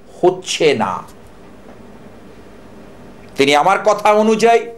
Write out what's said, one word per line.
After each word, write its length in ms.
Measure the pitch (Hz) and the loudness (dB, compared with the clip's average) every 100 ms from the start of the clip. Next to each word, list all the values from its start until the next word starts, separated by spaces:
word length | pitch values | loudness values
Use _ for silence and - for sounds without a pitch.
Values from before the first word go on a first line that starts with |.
| - - | -20 -2
হচ্ছে 520 | 175 185 - - 160 | -2 -2 -10 -2 -2
না। 300 | 123 98 85 - - - - - - - - - - - - - - - - - - - - - - - - | 0 -4 -8 -14 -20 -20 -20 -20 -20 -20 -20 -20 -20 -20 -20 -20 -20 -20 -20 -20 -20 -20 -20 -20 -20 -20 -4
তিনি 180 | 139 143 | 0 2
আমার 220 | 160 202 208 | 2 0 0
কথা 280 | 202 214 | 0 2
অনুযায়ী, 520 | 214 220 220 226 233 226 | 2 2 2 2 2 0